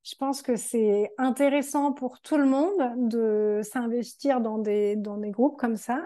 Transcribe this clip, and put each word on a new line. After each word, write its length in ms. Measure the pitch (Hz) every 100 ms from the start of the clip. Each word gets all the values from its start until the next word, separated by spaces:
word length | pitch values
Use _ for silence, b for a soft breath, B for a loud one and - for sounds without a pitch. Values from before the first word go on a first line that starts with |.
je 100 | -
pense 260 | - 269 277
que 160 | - 233
c'est 560 | - 233 214 202 208 -
intéressant 760 | 254 240 285 285 277 294 285
pour 260 | 269 254 -
tout 160 | - 302
le 80 | 269
monde 480 | 269 339 392 247 240
de 640 | 233 233 220 214 214 208
s'investir 760 | 208 254 233 240 220 - 277 254
dans 160 | 220 220
des, 400 | 214 208 208 214
dans 220 | 208 208
des 120 | 208
groupes 280 | 202 277 285
comme 180 | 233 220
ça, 240 | - 262